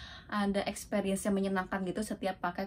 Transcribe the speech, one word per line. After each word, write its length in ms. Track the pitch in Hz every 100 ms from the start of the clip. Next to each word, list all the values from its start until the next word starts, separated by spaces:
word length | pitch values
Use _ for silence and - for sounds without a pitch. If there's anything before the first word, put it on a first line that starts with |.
| - - -
ada 320 | 208 202 196
experience 640 | - 202 - 208 196 196 208
yang 80 | 196
menyenangkan 480 | 196 190 185 190
gitu 220 | 185 175 214
setiap 340 | 196 185 185
pakai 240 | 175 175